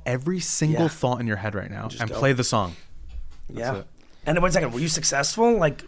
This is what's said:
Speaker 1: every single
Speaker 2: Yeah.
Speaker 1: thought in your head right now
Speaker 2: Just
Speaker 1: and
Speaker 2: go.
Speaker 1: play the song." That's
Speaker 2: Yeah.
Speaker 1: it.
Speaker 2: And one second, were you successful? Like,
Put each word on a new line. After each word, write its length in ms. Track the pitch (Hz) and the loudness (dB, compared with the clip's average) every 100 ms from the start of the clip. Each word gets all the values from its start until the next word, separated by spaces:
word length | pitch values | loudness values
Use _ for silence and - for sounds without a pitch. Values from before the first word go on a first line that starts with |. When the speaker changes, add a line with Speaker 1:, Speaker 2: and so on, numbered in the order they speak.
Speaker 1:
every 360 | - 127 143 185 | -2 -2 -2 -2
single 420 | - - 156 156 | -2 2 2 4
Speaker 2:
Yeah. 60 | 165 | 2
Speaker 1:
thought 320 | - 127 123 | 2 0 0
in 60 | 117 | 0
your 100 | 104 | -2
head 180 | 107 | -2
right 160 | 101 95 | -4 -6
now 180 | 104 107 | -8 -8
Speaker 2:
Just 140 | - | -6
Speaker 1:
and 80 | 110 | -4
Speaker 2:
go. 80 | 113 | 2
Speaker 1:
play 140 | 135 | 2
the 100 | 127 | 4
song." 320 | 120 113 90 - - - - - - - - | 2 2 0 -4 -14 -14 -12 -10 -8 -10 -10
That's 100 | - | -6
Speaker 2:
Yeah. 180 | 120 98 | -6 -6
Speaker 1:
it. 60 | - - - - - | -8 -18 -20 -6 -2
Speaker 2:
And 140 | 175 | 2
one 100 | 180 | 4
second, 200 | 175 123 | 4 0
were 80 | 120 | 0
you 80 | 165 | -2
successful? 680 | 156 - 139 143 - 233 226 | 0 0 0 0 4 4 6
Like, 260 | 156 - | 2 0